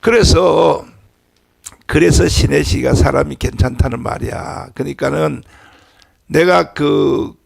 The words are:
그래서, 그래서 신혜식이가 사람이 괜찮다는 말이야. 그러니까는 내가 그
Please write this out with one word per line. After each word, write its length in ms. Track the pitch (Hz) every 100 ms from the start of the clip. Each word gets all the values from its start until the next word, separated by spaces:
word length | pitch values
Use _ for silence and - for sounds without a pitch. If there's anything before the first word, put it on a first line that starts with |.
그래서, 840 | - 226 156 131 180 160 165 - - - _ _ _ _ _ _ - - -
그래서 420 | 151 170 156 160
신혜식이가 640 | - - 143 147 - 127
사람이 420 | 127 143 135 147 135
괜찮다는 680 | 139 120 127 123 131 120
말이야. 640 | 120 117 120 - - 135 131
그러니까는 680 | - 143 139 139 143 156 131 - - - _ _ _ _ _ _
내가 460 | 151 175 175 165
그 640 | - 147 147 143 135 - -